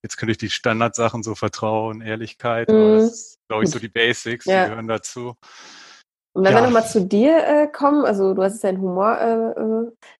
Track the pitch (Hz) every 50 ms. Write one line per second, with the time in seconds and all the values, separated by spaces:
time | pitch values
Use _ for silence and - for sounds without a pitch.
0 | - 107 - - - 110 107 - 113 101 - - - 120 110 110 117 117 - -
1 | 117 110 - 117 107 113 104 - - 104 - - 110 107 110 110 110 110 107 110
2 | 113 110 110 110 113 107 - _ - 120 117 117 117 220 220 220 214 214 214 214
3 | 220 226 233 - - - - _ _ _ 110 107 185 170 147 120 117 107 - 117
4 | 113 117 123 - - 117 120 120 - 185 190 190 180 107 110 113 113 110 113 107
5 | - - - 123 120 123 117 - _ - - - - - - - - - - -
6 | _ _ _ _ _ _ _ - 190 190 202 226 240 254 240 226 226 226 - 220
7 | 180 190 202 202 240 294 330 320 - - 294 294 302 294 294 - 285 285 294 294
8 | 254 220 208 196 196 190 190 196 185 196 214 226 - 196 190 190 190 185 180 185
9 | 202 220 233 - - 233 233 226 226 226 - - 220 220 220 226 233 233 - _
10 | _ - - _